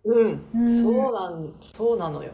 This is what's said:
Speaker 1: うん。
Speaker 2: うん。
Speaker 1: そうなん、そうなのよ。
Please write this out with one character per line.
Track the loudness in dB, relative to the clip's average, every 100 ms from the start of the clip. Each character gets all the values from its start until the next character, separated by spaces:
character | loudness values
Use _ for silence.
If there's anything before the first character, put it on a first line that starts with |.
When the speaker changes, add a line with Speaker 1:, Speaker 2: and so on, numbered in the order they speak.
| 0
Speaker 1:
う | 2 2
ん。 | -2 -4 0
Speaker 2:
う |
ん。 | 2
Speaker 1:
そ | 4 4
う | 2 0
な | -2 -6
ん、 | -8 -10 -12
そ | -16 -4 -2
う | 0
な | 0
の | -2
よ。 | -2